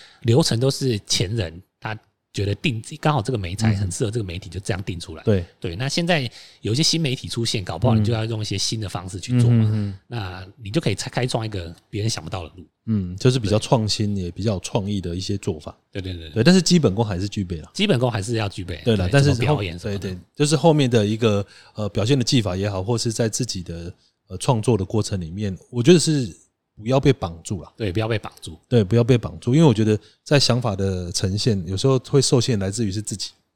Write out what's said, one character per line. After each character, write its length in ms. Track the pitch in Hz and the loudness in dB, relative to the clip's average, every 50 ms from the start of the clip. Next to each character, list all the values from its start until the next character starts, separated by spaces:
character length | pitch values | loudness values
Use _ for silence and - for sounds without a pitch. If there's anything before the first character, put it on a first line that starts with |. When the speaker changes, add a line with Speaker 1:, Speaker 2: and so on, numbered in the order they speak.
| - - _ _ | -14 -20 _ _
Speaker 1:
流 200 | - 113 113 143 | 0 4 4 4
程 200 | 165 - 117 113 | 4 2 2 2
都 100 | 127 135 | 2 0
是 260 | 135 - 139 131 117 101 | 0 0 -2 -2 -2 -2
前 340 | - - - - 117 90 113 | -2 -4 -2 -2 -2 -2 -2
人， 260 | 117 95 82 80 90 - _ _ _ | -4 -4 -4 -8 -12 -18 _ _ _
他 180 | - 110 110 110 - _ _ _ _ _ - | -10 -10 -10 -10 -12 _ _ _ _ _ -6
觉 140 | 104 101 | -4 -2
得 80 | 98 101 | -2 -2
定， 260 | - - - 120 110 - - 156 147 | -2 -2 -2 -2 -4 -6 -10 -12 -2
刚 120 | - 156 151 | 0 0 0
好 80 | 131 | 0
这 120 | 95 - 131 | 0 -2 -4
个 40 | |
媒 200 | 107 95 85 92 | -4 -4 -6 -4
材 180 | 101 113 113 107 | 0 0 0 2
很 160 | 98 104 90 | 0 -2 -4
适 140 | 87 - 127 | -4 -4 -4
合 60 | 104 104 | -4 -2
这 80 | 120 | -4
个 40 | 107 | -6
媒 140 | 92 85 90 | -6 -8 -10
体， 100 | - 95 | -10 -10
Speaker 2:
嗯。 40 | 85 | -12
Speaker 1:
就 80 | 92 | -10
这 120 | - - 107 | -6 -6 -6
样 80 | 92 98 | -6 -6
定 160 | - 90 82 | -8 -10 -10
出 160 | - - 80 | -10 -12 -14
来。 60 | 76 - | -2 0
Speaker 2:
对。 200 | - 107 95 85 - _ _ | 2 2 2 0 -4 _ _
Speaker 1:
对， 160 | - 92 82 | -10 -8 -6
那 140 | 95 127 139 | -6 -6 -4
现 180 | - - 170 | -2 -2 0
在 240 | 170 180 151 131 117 - - - - - _ | 2 2 0 0 -4 -8 -12 -20 -20 -20 _
有 120 | - 98 110 | -4 -2 0
一 40 | |
些 60 | 131 160 | 2 2
新 180 | - - 165 | 2 2 0
媒 120 | 165 135 123 | 0 -2 -2
体 140 | - - | -4 -6
出 180 | - - 120 117 | -6 -4 -4 -2
现， 200 | 113 - 117 90 | -2 -2 -4 -4
搞 120 | 90 87 | -6 -4
不 120 | 82 95 113 | 0 2 4
好 80 | 113 | 4
你 80 | 110 107 | 4 4
就 80 | 101 120 | 2 0
要 120 | 110 110 | 0 -2
用 160 | 113 113 110 | -4 -4 -6
一 40 | 107 | -4
些 120 | - 101 | -4 -4
新 240 | 98 - - - 110 | -4 -2 -4 -4 -4
的 80 | 107 95 | -6 -6
方 200 | - 95 90 95 | -6 -8 -8 -8
式 100 | 98 95 | -10 -10
去 140 | - - 123 123 | -6 0 2 4
做 100 | 120 117 | 4 6
嘛。 140 | 117 117 113 | 6 6 4
Speaker 2:
嗯。 20 | |
嗯， 60 | 107 107 | 4 2
嗯， 20 | |
嗯。 240 | 107 104 101 95 95 _ | 0 -2 -4 -6 -10 _
Speaker 1:
那 400 | _ 120 113 101 92 90 92 95 95 - - 113 | _ -10 -10 -8 -10 -10 -14 -16 -18 -20 -16 -12
你 80 | 98 | -4
就 100 | 107 - | -4 -2
可 80 | - 117 | -2 -2
以 60 | 101 | -2
开， 160 | - - - | -4 -6 -6
开 160 | - 135 120 | -4 -4 -2
创 180 | 123 - 123 110 | -2 -2 -4 -4
一 40 | 107 | -6
个 260 | 101 95 85 85 82 - _ _ | -6 -8 -8 -10 -14 -18 _ _
别 140 | - 104 104 | -6 -4 -2
人 60 | 117 | -2
想 140 | - - 78 | -4 -4 -6
不 80 | 80 | -8
到 140 | - 95 85 | -8 -10 -10
的 80 | 73 - | -12 -14
路。 80 | 92 85 - _ _ _ | -20 -20 -20 _ _ _
Speaker 2:
嗯， 300 | 110 110 104 92 87 90 | -2 -2 -2 -2 -4 -6
就 140 | 95 - 131 | 2 2 2
是 80 | 127 131 | 2 2
比 100 | 110 98 | 2 2
较 100 | 101 107 | 2 2
创 280 | - - 156 120 110 104 | 2 2 2 2 2 0
新， 260 | - - 107 104 104 | 0 0 -2 -2 -2
Speaker 1:
对。 100 | 98 92 | -2 -4
Speaker 2:
也 60 | 87 | -6
比 140 | 85 - 95 | -6 -4 -4
较 100 | 113 104 | -4 -4
有 60 | 90 | -4
创 280 | - - - 120 95 101 | -6 -4 -4 -4 -2 -2
意 120 | 104 98 | -4 -4
的 140 | 90 90 85 | -4 -4 -6
一 60 | 90 | -6
些 160 | 92 - 104 95 | -4 -4 -6 -4
做 200 | - - 90 76 | -4 -6 -6 -6
法。 180 | - - - _ _ _ | -10 -16 -18 _ _ _
Speaker 1:
对， 100 | _ 101 | _ -10
对， 120 | 90 92 90 | -10 -10 -10
对， 100 | 85 82 | -10 -12
对。 80 | 80 76 | -4 -2
Speaker 2:
对， 100 | 110 113 | 4 6
但 100 | 165 185 | 8 8
是 80 | 190 165 | 8 6
基 160 | - 175 175 | 6 4 6
本 160 | 143 113 92 | 6 4 2
功 100 | 104 117 | 2 0
还 140 | 107 98 87 | 0 -2 -2
是 100 | 98 101 | -4 -4
具 140 | - 110 98 | -4 -6 -6
备 120 | 87 87 78 | -4 -6 -8
啦。 120 | 76 - - | -10 -12 -4
Speaker 1:
基 100 | - 196 | -2 0
本 140 | 202 185 120 | 2 2 2
功 100 | 127 123 | 2 0
还 140 | 110 110 95 | 0 -2 -4
是 120 | 110 120 | -2 -2
要 140 | 110 107 101 | -2 -2 -4
具 160 | - - 90 | -6 -8 -10
备。 160 | 90 90 - - | -10 -10 -2 0
Speaker 2:
对 120 | 123 113 | 0 2
啦， 100 | 101 92 | 2 2
Speaker 1:
对， 40 | 92 104 | 4 4
Speaker 2:
但 100 | 139 143 | 4 6
是 80 | 143 | 4
后-， 40 | 139 | 4
Speaker 1:
怎 80 | 117 117 | 2 2
么 100 | 104 151 | 2 0
表 80 | - 104 | 0 -2
演 120 | 90 82 | -4 -6
什 120 | 87 - 110 | -8 -6 -6
么 40 | 101 | -6
的。 40 | 101 | -6
Speaker 2:
对， 140 | 95 98 92 | -6 -8 -8
对， 60 | 90 - _ _ | -10 -12 _ _
就 100 | - 147 | -2 0
是 80 | 147 160 | 2 2
后 180 | 143 - 170 156 | 4 4 4 6
面 160 | 151 139 123 | 6 4 4
的 160 | 117 117 104 | 4 4 4
一 120 | 104 110 | 2 2
个， 280 | 110 120 110 104 101 101 - - - - - _ | 2 2 2 2 0 -2 -4 -12 -20 -20 -16 _
呃， 140 | - 107 101 | -8 -6 -4
表 160 | - 104 95 | -2 -2 0
现 120 | 110 143 | 2 2
的 60 | 139 113 | 2 2
技 180 | - - 131 | 2 2 2
法 160 | 104 104 90 | 2 0 -2
也 140 | 92 98 104 | -2 -2 -2
好， 100 | 101 95 | -2 -4
或 160 | 92 104 123 | -2 -2 -2
是 160 | 113 - 120 110 | -2 -2 -2 -2
在 160 | - 120 110 | 0 -2 -2
自 160 | 107 - 127 | -2 -2 -4
己 180 | - - 95 85 | -4 -6 -8 -8
的， 280 | 87 85 85 85 87 - _ _ _ _ _ _ _ | -10 -10 -10 -10 -12 -14 _ _ _ _ _ _ _
呃， 80 | 95 90 | -12 -4
创 240 | - - 135 110 104 | 0 0 0 2 2
作 160 | - 117 98 | 2 2 2
的 60 | 92 | 0
过 180 | - - 107 104 | 0 -2 -2 -2
程 180 | - - 95 | -2 -4 -6
里 120 | 87 78 82 | -6 -6 -8
面， 240 | 101 107 101 92 82 - _ | -6 -6 -6 -6 -8 -12 _
我 140 | - 123 117 | -6 0 4
觉 100 | 135 180 | 6 6
得 80 | 165 | 6
是 340 | - 160 156 143 127 95 78 - _ _ _ _ _ _ _ - 107 | 6 2 0 0 -2 -4 -8 -14 _ _ _ _ _ _ _ -10 -4
不 60 | 110 | 0
要 100 | 131 139 | 0 4
被 140 | 139 147 131 | 4 4 2
绑 280 | - - 90 85 85 82 | 2 -2 -6 -8 -10 -10
住 180 | - 110 87 73 | -8 -8 -8 -8
啦。 100 | - - | -12 -10
Speaker 1:
对， 160 | - 113 98 85 | -6 -6 -4 -2
不 80 | 110 | -2
要 80 | 110 113 | -2 -2
被 100 | 117 104 | -2 -4
绑 140 | - - - - | -4 -8 -14 -16
住。 180 | - - 80 - _ _ | -16 -16 -16 -16 _ _
Speaker 2:
对， 140 | - 120 104 | 4 4 4
不 140 | 90 113 | 6 4
要 80 | 117 120 | 4 6
被 120 | 117 131 | 6 4
绑 220 | 117 - - - 82 | 4 2 -2 -10 -6
住， 160 | - 120 123 | -2 2 4
因 60 | 151 | 6
为 60 | 170 | 6
我 60 | 151 113 | 6 6
觉 120 | 107 110 | 6 4
得 120 | 107 107 104 - - _ _ _ | 2 2 0 -2 -8 _ _ _
在 160 | - 151 139 | 2 2 4
想 200 | - - 117 123 | 4 4 2 0
法 140 | 113 120 98 | 0 -2 -2
的 380 | 95 98 98 95 92 90 87 85 | -2 -2 -2 -2 -2 -6 -6 -4
呈 260 | - - 95 95 104 | -2 -2 0 0 0
现， 240 | - 131 107 98 85 82 | 0 0 0 0 -2 -4
有 80 | 95 | -4
时 100 | 92 - | 0 2
候 100 | 135 135 127 | 2 2 2
会 200 | - - - 143 | 0 2 2 2
受 200 | 127 - - 127 | 4 4 4 2
限 180 | 113 - 123 101 | 2 2 0 0
来 140 | 95 95 98 | -2 -2 -2
自 120 | 113 113 | -2 -2
于 60 | 101 | -2
是 100 | 92 110 | -2 -4
自 140 | 104 - 110 | -6 -6 -8
己。 160 | 95 - - - _ _ _ _ | -8 -8 -12 -12 _ _ _ _